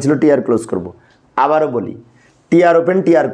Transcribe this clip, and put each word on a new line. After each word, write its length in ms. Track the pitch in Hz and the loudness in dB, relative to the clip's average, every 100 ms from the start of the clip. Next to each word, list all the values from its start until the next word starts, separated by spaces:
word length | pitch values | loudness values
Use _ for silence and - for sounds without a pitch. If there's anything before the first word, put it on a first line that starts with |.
ছিল, 100 | 135 151 | -2 0
টিআর 180 | 151 139 117 | 2 0 0
ক্লোজ 160 | 113 - | -4 -4
করব। 160 | 92 87 - _ _ _ - | -8 -8 -14 _ _ _ -4
আবারও 260 | 139 156 151 120 | 0 0 -2 -4
বলি, 160 | 92 - - _ _ _ _ | -8 -12 -20 _ _ _ _
টিআর 240 | 170 175 165 | 2 4 2
ওপেন, 160 | 170 185 156 | 2 0 2
টিআর 200 | 165 135 | 2 0